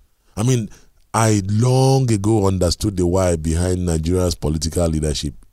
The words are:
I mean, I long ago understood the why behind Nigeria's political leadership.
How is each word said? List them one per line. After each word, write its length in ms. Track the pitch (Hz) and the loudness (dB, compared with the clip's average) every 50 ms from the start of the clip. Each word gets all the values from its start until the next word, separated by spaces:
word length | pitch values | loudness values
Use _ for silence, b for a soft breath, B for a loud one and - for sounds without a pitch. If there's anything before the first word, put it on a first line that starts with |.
| - _ _ _ _ _ _ | -20 _ _ _ _ _ _
I 60 | - | -2
mean, 260 | 104 127 131 120 110 95 b b b b b b b _ - | 0 0 0 0 -2 -6 b b b b b b b _ -2
I 280 | 107 113 110 107 104 95 | 0 2 2 2 2 0
long 640 | 95 104 107 120 127 127 131 131 131 135 135 131 120 | 0 0 0 2 2 2 2 4 4 2 2 2 2
ago 340 | 113 101 95 107 113 110 98 | 0 0 2 0 2 2 2
understood 500 | 98 95 92 90 87 - - - 107 101 | 2 2 2 0 0 -2 -2 -4 -4 -2
the 100 | 92 90 | 0 0
why 300 | 87 87 95 92 90 87 | 0 2 2 2 0 0
behind 500 | 82 78 82 80 82 90 92 92 90 90 | 0 -2 -2 -2 0 0 0 -2 -2 0
Nigeria's 480 | 87 82 82 78 82 90 90 90 90 85 | -2 -2 -2 0 0 0 0 0 0 -2
political 520 | - - 73 78 80 78 82 - 90 87 85 | -2 -4 -4 -2 -2 -4 -4 -2 0 0 0
leadership. 460 | 80 78 76 76 73 - - 73 - - - - | 0 -2 -2 -2 -4 -4 -6 -8 -10 -12 -18 -10